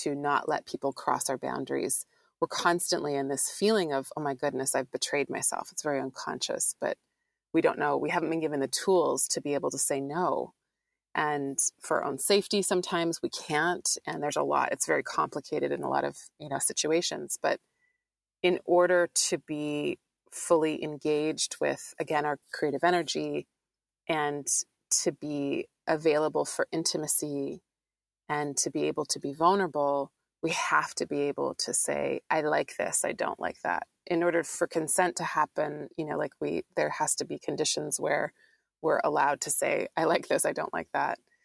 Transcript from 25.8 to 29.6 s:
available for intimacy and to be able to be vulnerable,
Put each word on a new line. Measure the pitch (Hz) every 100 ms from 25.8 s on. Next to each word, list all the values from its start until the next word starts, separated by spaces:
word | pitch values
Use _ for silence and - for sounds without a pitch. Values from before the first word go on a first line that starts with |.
| -
available | 156 160 147 156 147 147
for | - 139
intimacy | 160 165 160 151 - 151 143 139 151 _ _ _ _ _ _ -
and | 147 147 139
to | -
be | 151
able | 151 151 147
to | -
be | 143
vulnerable, | 139 165 196